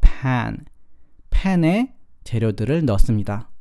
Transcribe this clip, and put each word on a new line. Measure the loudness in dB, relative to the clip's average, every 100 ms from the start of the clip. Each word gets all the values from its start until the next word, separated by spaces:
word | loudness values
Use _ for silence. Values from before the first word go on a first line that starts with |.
pan, | 4 4 -2 -4 -6 -10 -16 -20 -20 -20 -20 -20 -2
팬에 | 0 2 2 2 0 -2 -8 -20 -20
재료들을 | -8 -2 -2 -2 -2 -2 0
넣습니다. | 2 2 2 -4 -8 -10 -16